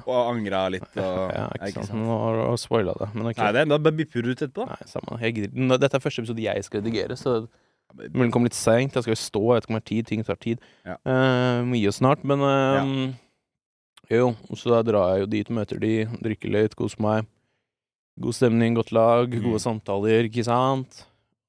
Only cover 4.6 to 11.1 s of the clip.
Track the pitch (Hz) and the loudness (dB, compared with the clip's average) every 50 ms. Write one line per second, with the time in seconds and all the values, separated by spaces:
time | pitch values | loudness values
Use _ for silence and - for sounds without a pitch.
4.6 | 254 - - - - - - - - - - 113 113 113 117 107 101 - 131 127 | -8 -8 -10 -14 -16 -12 -12 -12 -10 -8 -8 -4 -4 -2 -2 -2 -4 -4 -4 -2
5.6 | 131 127 127 127 139 135 - 135 - 147 - - 113 120 117 113 110 98 - 98 | 2 2 4 4 4 2 2 0 -2 -4 -6 -4 -6 -6 -6 -4 -2 -2 -2 -2
6.6 | 101 - - 104 101 113 117 - - - 123 - - 135 120 113 113 - _ _ | -4 -4 -6 -4 -4 -2 -2 -2 -4 -4 -6 -4 -2 0 0 0 -2 -6 _ _
7.6 | _ _ _ _ _ _ - - - - - 127 123 117 - 120 120 113 - - | _ _ _ _ _ _ -20 -18 -14 -6 0 2 2 2 4 2 2 2 0 0
8.6 | - 113 113 120 135 135 - 131 117 113 110 - - - - 101 104 120 123 113 | 2 4 4 4 2 0 -2 -2 -2 0 -2 -2 -4 -4 -2 0 2 4 2 2
9.6 | - - 113 110 - - 110 113 113 - 113 107 107 - 95 - - 117 117 - | 2 -2 -4 -6 -4 -4 -4 -4 -2 -2 -4 -4 -4 -4 -6 -6 -4 -6 -6 -6
10.6 | - _ _ _ _ 92 - - _ 131 | -8 _ _ _ _ -14 -14 -8 _ 0